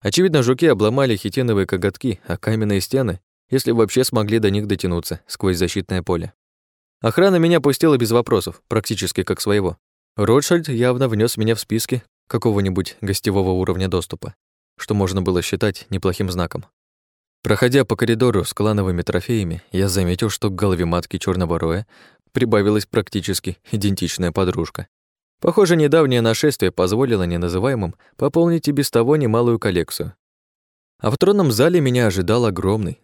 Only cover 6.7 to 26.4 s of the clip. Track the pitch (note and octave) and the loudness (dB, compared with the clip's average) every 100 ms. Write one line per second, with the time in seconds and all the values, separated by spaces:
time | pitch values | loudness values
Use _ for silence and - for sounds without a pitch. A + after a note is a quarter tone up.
6.7 | _ _ _ A2+ - G3 F3+ E3 E3+ C#3+ | _ _ _ -2 2 4 4 4 2 2
7.7 | C3+ E3 C#3 A2+ A#2 A#2 G#2+ E2+ - _ | 2 4 4 2 0 2 -2 -2 -12 _
8.7 | G#2+ - G#2+ F#2 - F2+ F#2+ - G#2 F#2 | -4 -2 -6 -4 -4 -4 -4 0 0 0
9.7 | E2+ _ _ _ - G2+ B2+ C#3+ F3 D#3 | -6 _ _ _ -4 2 2 2 -2 0
10.7 | A#2+ B2 B2 C3 A2 A#2 - A2 A2 - | -2 0 0 0 0 0 0 -2 -2 -2
11.7 | A2 - B2+ - _ _ A#2+ A#2 G#2 G2 | -4 -2 -6 -8 _ _ -2 0 0 0
12.7 | F#2 F2+ - G2 G2 - G2 F#2+ F#2 F#2 | -2 -6 -8 -6 -2 0 0 0 0 0
13.7 | F2+ F#2+ F2+ - - C2+ - _ _ _ | -2 -2 -2 -4 -12 -12 -16 _ _ _
14.7 | _ - G#2 F#2+ F#2+ F#2 F2+ - F#2 A2 | _ -4 -2 0 0 0 0 -2 -2 -2
15.7 | - - F#2+ F#2+ F#2 G2 F2+ E2+ - - | -4 -8 -4 -2 -2 -4 -4 -4 -6 -14
16.7 | _ _ _ _ _ _ _ - G#2 B2+ | _ _ _ _ _ _ _ -2 2 4
17.7 | C3+ B2 G#2 A#2 A2 B2 G#2 D#2 - G#2 | 2 2 0 0 2 2 0 -2 -2 -2
18.7 | G#2 F#2 F2 E2 F2+ - A2+ F#2 E2 _ | 0 -2 -4 -2 -4 -2 -2 -2 -8 _
19.7 | F#2 G2 F#2 F2+ F2+ A2 - G#2 F#2 G2+ | -2 0 0 -2 -2 -4 -2 -6 -2 0
20.7 | F2+ F2 F2 - F#2 - F#2 E2+ E2+ E2 | 0 0 -2 -4 -6 -4 -2 -2 -2 -2
21.7 | E2+ A2 _ - _ _ - B2 G#2+ G2+ | -2 -6 _ -20 _ _ -4 0 2 2
22.7 | G#2+ - - G2 G#2 F2 F#2+ - F2+ - | 0 0 -4 -2 -6 -4 -6 -6 -12 -8
23.7 | G#2+ G2+ G2 F2 - F2 E2 F#2 F2+ E2 | -2 -2 -2 -4 -4 -4 0 -2 -2 -6
24.7 | - F#2 _ _ _ _ _ E3+ E3+ F#3 | -8 -16 _ _ _ _ _ 0 2 4
25.7 | E3+ D3+ D#3+ C#3+ B2 A2+ A2 | 4 4 4 4 2 2 2